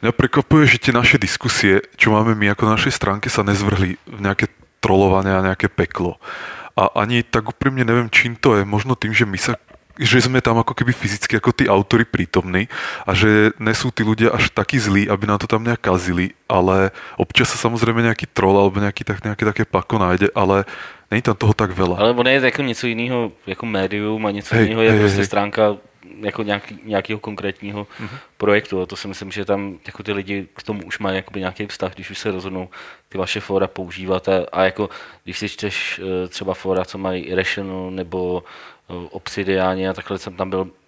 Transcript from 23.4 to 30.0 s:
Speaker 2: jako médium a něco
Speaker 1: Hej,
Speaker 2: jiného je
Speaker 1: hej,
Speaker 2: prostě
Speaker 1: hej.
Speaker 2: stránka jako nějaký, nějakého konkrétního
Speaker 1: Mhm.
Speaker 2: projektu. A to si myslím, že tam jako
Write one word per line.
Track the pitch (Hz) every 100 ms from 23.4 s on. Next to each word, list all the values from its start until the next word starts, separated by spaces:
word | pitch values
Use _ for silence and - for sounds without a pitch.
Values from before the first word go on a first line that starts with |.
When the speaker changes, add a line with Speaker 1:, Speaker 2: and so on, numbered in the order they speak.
| -
Speaker 2:
jako | 95 117
médium | 101 95 104 104 110 107
a |
něco | 101 101 113
Speaker 1:
Hej, |
Speaker 2:
jiného | 107 113
je | 113
Speaker 1:
hej, | 107
Speaker 2:
prostě | 104 98
Speaker 1:
hej. | 101
Speaker 2:
stránka | 101 101 104 107 101 - _ 90 87
jako | 104 -
nějaký, | 104 101 - 101
nějakého | 110 101 95 107
konkrétního | - 104 101 95 101 104 101 -
Speaker 1:
Mhm. | 110 135 - _
Speaker 2:
projektu. | 104 104 - 95
A | 90
to | 98
si | 101
myslím, | 92 98
že | 98 98
tam | 98 101 90 -
jako | -